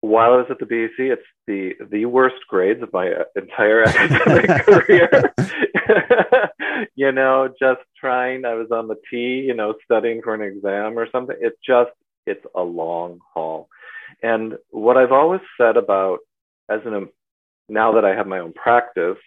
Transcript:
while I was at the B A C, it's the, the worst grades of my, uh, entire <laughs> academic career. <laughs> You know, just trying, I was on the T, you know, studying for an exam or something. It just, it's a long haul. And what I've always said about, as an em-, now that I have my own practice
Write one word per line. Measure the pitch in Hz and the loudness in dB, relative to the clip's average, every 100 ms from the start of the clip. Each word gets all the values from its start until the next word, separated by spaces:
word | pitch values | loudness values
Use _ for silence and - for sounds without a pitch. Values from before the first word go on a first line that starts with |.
while | 110 110 113 | 2 4 6
I | 127 | 4
was | 123 | 2
at | 135 | -8
the | 113 | -6
B | 117 | -4
A | 113 - | -6 -4
C, | 131 | -4
it's | 120 - _ - | -4 -6 _ -8
the, | 98 95 - - | -6 -6 -10 -8
the | 104 117 | -4 0
worst | 127 131 127 - | 2 2 0 -4
grades | 98 92 117 | 0 0 0
of | 113 | -4
my, | 92 90 | -4 -2
uh, | - - - | -4 -6 -8
entire | - - 107 110 | -10 0 2 4
<laughs> | 110 | 4
academic | - 165 139 - 139 104 95 - | 4 2 2 4 2 4 2 6
career. | 190 - 180 170 - - - | 4 6 4 6 4 2 -2
<laughs> | 190 - 254 196 - 208 - 240 - 254 208 - - - 214 | -6 -4 -4 -4 2 0 2 0 4 2 0 -6 -8 -6 -8
You | - 135 | -2 -2
know, | 131 131 131 131 131 | 2 2 2 0 0
just | 131 127 - _ | 0 0 -6 _
trying, | 135 127 127 131 127 | -4 -4 -4 -6 -6
I | |
was | 113 113 | -6 -4
on | 117 113 | -6 -6
the | 107 - | -12 -10
T, | 120 120 127 135 | -8 -4 -4 -4
you | 120 | -4
know, | 107 110 | -4 -6
studying | _ 113 117 113 | _ 0 0 -6
for | 113 110 | -6 -8
an | |
exam | 107 98 98 101 107 117 | -8 -8 -6 -4 -6 -6
or | 113 | -6
something. | 127 123 - | -6 -8 -6
It | 117 - - | -6 -8 0
just, | 123 120 - _ _ - | 2 2 -4 _ _ -10
it's | 98 - - | -10 -10 -8
a | |
long | 90 85 82 85 87 87 _ | -8 -6 -6 -6 -8 -14 _
haul. | - 80 80 - _ - - - _ | -10 -8 -10 -14 _ -20 -20 -20 _
And | 113 113 110 - _ | -4 -4 -4 -12 _
what | - 110 127 | -4 2 4
I've | 127 | 4
always | 131 156 185 - - | 4 2 -2 -8 0
said | 117 117 | 2 2
about, | 101 98 95 90 _ _ _ _ - | 0 0 0 -4 _ _ _ _ -8
as | 107 113 | -8 -6
an | |
em-, | 104 95 _ _ _ _ _ _ | -10 -10 _ _ _ _ _ _
now | 107 110 | -2 2
that | 110 104 | 2 2
I | 98 | 0
have | 98 | -4
my | 95 | -6
own | 85 | -10
practice | 82 - 120 120 - 87 95 | -6 0 2 0 -6 -6 -6